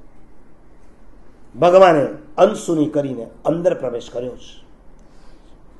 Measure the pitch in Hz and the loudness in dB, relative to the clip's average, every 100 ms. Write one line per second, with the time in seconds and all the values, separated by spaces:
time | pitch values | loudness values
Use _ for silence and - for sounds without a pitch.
0 | - - - - - - - - - - | -20 -20 -20 -20 -20 -20 -20 -20 -20 -20
1 | - - - - - 120 170 185 185 156 | -20 -20 -20 -20 -20 0 4 8 8 6
2 | 120 101 - - 196 214 - 160 147 147 | 2 -4 -10 2 2 2 -4 -2 0 0
3 | 139 117 113 - 147 165 175 - 127 117 | -4 -8 -12 -6 -4 -2 -2 -2 -6 -8
4 | - 123 127 110 - - - - - - | -10 -10 -10 -12 -18 -20 -20 -20 -20 -20
5 | - - - - - - - - | -20 -20 -20 -20 -20 -20 -20 -8